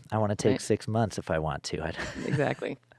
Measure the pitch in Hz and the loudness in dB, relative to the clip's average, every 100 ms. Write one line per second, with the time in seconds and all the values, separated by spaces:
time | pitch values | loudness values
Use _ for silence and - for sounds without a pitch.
0 | - 110 104 104 - 131 - 104 - 110 | -4 0 0 4 4 4 2 0 2 2
1 | 110 - - 82 78 71 - 87 78 80 | 2 0 -2 0 0 -4 -4 -4 -4 -4
2 | - - - 139 131 - - 139 _ | -8 -6 -2 0 0 0 -4 -6 _